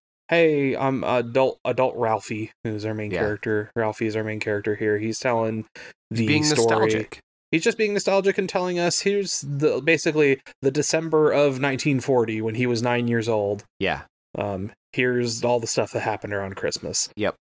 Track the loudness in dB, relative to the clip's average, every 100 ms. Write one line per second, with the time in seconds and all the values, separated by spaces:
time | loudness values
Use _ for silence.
0 | _ _ -2 4 4 4 0 0 0 -2
1 | 0 -2 0 2 0 0 -4 0 0 0
2 | 0 0 -2 -8 -8 -8 -6 -4 -4 -4
3 | -4 -2 -2 -2 0 -2 -2 -2 -2 0
4 | -2 -2 -4 -4 -2 -2 -2 -2 0 0
5 | 0 -2 -2 0 0 -4 -8 -14 -20 -20
6 | -6 -2 2 2 2 4 4 4 2 0
7 | -4 -12 _ _ _ 0 0 0 0 0
8 | 0 2 2 0 0 -2 -2 0 0 0
9 | 0 0 0 -4 -4 0 2 2 2 2
10 | 2 2 4 2 -2 -4 -2 0 0 0
11 | 2 4 4 4 2 2 -2 0 0 0
12 | 2 2 2 0 -2 0 0 0 0 0
13 | 2 0 2 0 0 -2 -6 -4 -2 -2
14 | -6 _ _ -6 -4 -4 -8 -12 _ -2
15 | 0 2 0 -2 0 0 0 -2 -2 -4
16 | -4 -4 -4 -6 -6 -6 -6 -4 -6 -4
17 | -6 -4 -4 -4 _